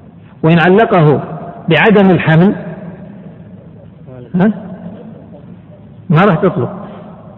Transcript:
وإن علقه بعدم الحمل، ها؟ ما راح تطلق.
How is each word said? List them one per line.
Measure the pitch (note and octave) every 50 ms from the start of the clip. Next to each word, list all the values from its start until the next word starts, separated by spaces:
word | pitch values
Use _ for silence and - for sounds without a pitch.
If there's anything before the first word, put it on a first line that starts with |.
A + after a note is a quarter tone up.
| - - - - - - - - -
وإن | D#3 E3 E3+ D#3 F3+
علقه | F#3 G#3 A3+ A3+ G#3 F3+ D#3 D3+ C3+ - - - - - - - - - - -
بعدم | D#3+ D3 E3+ A3+ G3 G#3+ G3 F#3+
الحمل، | F3 - - D3 D#3+ D#3+ F3+ G#3 D4 - - - - - - - - - - - - - - - - - - - - - - - - - - - - - - - B2+ B2+ B2 A2+ A#2
ها؟ | F3+ F3+ A3 G#3 - - - - - - - - - - - - - - - - - - - - - - - - - - - - - - -
ما | D#3+ D#3 G3 G#3+
راح | E3
تطلق. | - - F3+ - - A#2+ - - - - - - - - - - - - - -